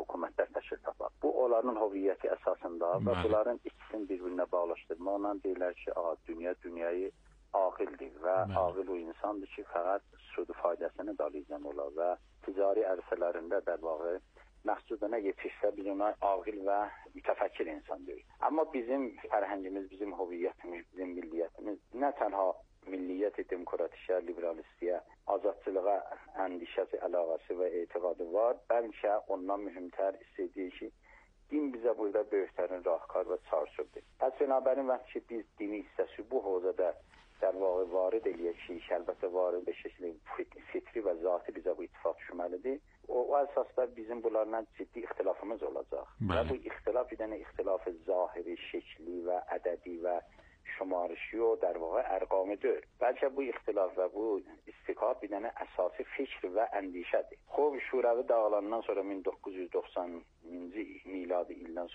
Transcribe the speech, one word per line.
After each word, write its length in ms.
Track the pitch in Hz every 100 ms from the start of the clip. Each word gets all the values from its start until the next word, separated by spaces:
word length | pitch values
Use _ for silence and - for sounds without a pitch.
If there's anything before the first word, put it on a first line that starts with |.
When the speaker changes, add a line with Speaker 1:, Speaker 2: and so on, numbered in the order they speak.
Speaker 1:
hökumətlər 480 | - 90 85 - - -
təşkil 240 | - -
tapar. 300 | - - - -
Bu, 80 | - -
onların 340 | 123 117 123 110
hüviyyəti 480 | 107 98 95 90 -
əsasında 640 | 90 - 90 90 85 85 92
və 160 | -
Speaker 2:
Bəli. 100 | 87
Speaker 1:
bunların 360 | 104 107 117 123
ikisini 460 | - - - 107 95
bir-birinə 360 | 92 90 90 87
bağlaşdırma, 600 | 90 85 82 - 82 92
ondan 260 | 101 104 101
deyirlər 320 | 98 90 90 -
ki, 140 | -
a, 220 | 90 85 78 -
dünya 280 | 82 87 92
dünyayı 480 | 90 85 85 90 95 - - - -
ağıldır 640 | 98 92 - 95 - 67 -
və 100 | 85 92 95
Speaker 2:
Bəli. 80 | 95
Speaker 1:
ağıl 260 | 90 92 92
o 80 | 87
insandır 580 | 82 - 101 104 98
ki, 80 | - 98
fəqət 480 | 85 90 98 _ - -
sudu 260 | - 87 85
faydasını 560 | 87 85 82 - 98 92
dalayacaq 480 | 76 73 71 76 71
olar 240 | 71 71 78
və 100 | 87 87 - - -
ticari 340 | 95 98 104 98
ərsələrində, 680 | 90 - 87 87 87 82 98
dər 160 | 90 82 80
vaxtı, 300 | 78 85 95 - - - - 107
məqsuduna 560 | 101 - 110 104 117
yetişsə, 480 | 98 - - - 104 101
biz 100 | 98
ona 160 | 98 104 -
ağıl 400 | 101 95 107 104 98
və 140 | 101 101 - -
mütəfəkkir 560 | - - - - - - -
insan 280 | - - 139
deyirik. 160 | - - -
Amma 260 | 123 156 156
bizim 380 | 139 117 139 123 - -
fərhəngimiz, 580 | 107 98 98 92 98 95
bizim 240 | 95 101 90
hüviyyətimiz, 640 | 87 87 90 - 87 87 -
bizim 260 | 90 90 87
milliyyətimiz 580 | 82 82 82 - 104 98 _
nə 160 | 120 139 -
tənha 320 | 107 98 92 - - _
milliyyət-i 600 | 95 92 90 92 101 - 92
demokratikə, 720 | 90 82 85 82 - - 92 85
liberalistliyə, 720 | 85 85 82 - - 85 85 - - -
azadçılığa 680 | 101 104 - - 95 95 98 - - - 98
əndişəsi, 540 | 95 87 82 - 92 - 90
əlaqəsi 480 | 87 82 78 - 87
və 80 | 90 85
etiqadı 440 | 85 87 90 82 85
var. 240 | 98 117 - -
Bəlkə 500 | 117 113 - 104 107 -
ondan 320 | 95 92 101 101
mühümtər 500 | 92 87 - 98 95
istədiyi 480 | - - 90 101 90 -
ki, 100 | 110 _ - - - _ -
din 180 | 147 143
bizə 200 | 117 120 110
burada 260 | 104 104 104
böyüklərin 500 | 101 90 - 87 90
rahkar 480 | 87 82 - 92 92
və 80 | 92 -
çarçurdur. 520 | 78 76 - - - - -
Pəs, 160 | 131 -
binabərin, 500 | 139 131 131 131 131
vaxt 240 | 127 -
ki, 80 | 117 -
biz 160 | 117 - -
dini 240 | 104 104
hissəsi 420 | - - 90 - 104
bu 120 | 131
hozada, 480 | 98 92 92 90 87 - - - - -
dər 220 | 98 92
vaxtı, 240 | 95 90 90
varid 340 | 92 92 110 104
eləyək 340 | 85 85 85 -
ki, 140 | 85 - 90
əlbəttə, 320 | 85 90 95
varid 320 | 90 90 90 87
bir 80 | -
şəkildə 280 | 85 - 87 80 -
fit-, 260 | - - - -
fitri 320 | - - 120 98
və 80 | 82
zati 320 | 90 87 -
bizə 240 | 87 87 82
bu 80 | 82
ittifaq 320 | - 85 -
düşməlidir. 580 | - 87 87 90 127 135 _ _ -
O, 220 | 123 123
o 100 | 143
əsasda 420 | 139 135 117 - 123
bizim 320 | 120 110 120 113
bunlarla 400 | 110 107 113 110
ciddi 320 | - 92 87 -
ixtilafımız 560 | - 95 - 101 113 71
olacaq. 440 | 69 - 69 - -
Speaker 2:
Bəli. 160 | 104
Speaker 1:
Və 140 | 95 120
bu 100 | 131 107
ixtilaf 440 | - 107 123 123
bir 80 | 110
dənə 200 | 110 104 -
ixtilafı 480 | - 95 92 90 80 82
zahiri, 480 | 90 87 87 85 85 -
şəkli 500 | 87 - - 82 87 87
və 140 | 90 -
ədədi 460 | 90 90 85 90 85
və 180 | 87 87 - - - - -
şumarışı 640 | - 95 90 87 82 - 110
yox, 220 | 117 110
dər 160 | 90 85
vaxtı, 200 | 82 107 - 95
ərqamı 380 | 92 98 95 104
deyil. 220 | 127 87 - -
Bəlkə 260 | 117 120 139
bu 80 | 131
ixtilaf 540 | 131 - - 101 92 92
və 80 | 92
bu 120 | 101 110 95 - - -
istiqab 480 | - - - 113 -
bir 120 | 101
dənə 160 | 101 113 -
əsasi 420 | - - 90 - -
fikr 320 | - 135 - 92
və 140 | 98 117 101
əndişədir. 640 | 95 87 - 110 - - -
Xoş, 300 | - 147 131 -
Şuravi 340 | 127 120 117 127
dağılandan 560 | 117 107 104 101 113 110
sonra, 160 | 98
min 220 | 98 95 90
doqquz 320 | - 101 92
yüz 140 | 87
doxsanıncı 1120 | 90 - 95 87 85 - _ 85 87 87 104 - -
miladi 540 | 90 92 87 87 85 87 85
ildən 240 | 85 85